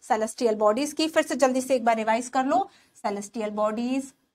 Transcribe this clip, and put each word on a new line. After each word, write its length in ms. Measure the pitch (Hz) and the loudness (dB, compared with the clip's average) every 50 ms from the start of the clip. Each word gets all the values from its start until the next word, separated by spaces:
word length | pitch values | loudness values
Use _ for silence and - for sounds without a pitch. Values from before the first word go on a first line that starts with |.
सेलेस्टियल 540 | - - 254 214 220 226 - - 262 226 214 | -4 -2 0 0 0 -4 -2 0 0 0 2
बॉडीज 380 | 208 214 208 214 247 294 294 294 | 4 4 4 4 2 0 -2 -2
की। 140 | - 311 | -2 -2
फिर 160 | 320 320 311 311 | 0 0 0 0
से 120 | - 320 | 0 2
जल्दी 260 | 247 277 262 254 262 | 2 2 2 2 0
से 140 | 254 - 269 | 0 0 0
एक 100 | 247 226 | 2 2
बार 100 | 233 226 | 2 2
रिवाइज 340 | 220 214 220 220 233 247 - | 2 2 0 0 0 -2 -2
कर 160 | - 269 262 | -2 -2 0
लो, 220 | 269 311 370 392 381 - _ _ _ _ _ - | 2 0 0 0 -2 -8 _ _ _ _ _ -6
सेलेस्टियल 460 | 214 202 202 202 - - 240 214 208 | -6 -6 -6 -8 -10 -8 -6 -6 -4
बॉडीज, 600 | 208 208 214 214 220 226 240 247 262 269 269 - - _ _ _ | -2 -2 -2 0 0 -2 -2 -2 -2 -4 -4 -6 -12 _ _ _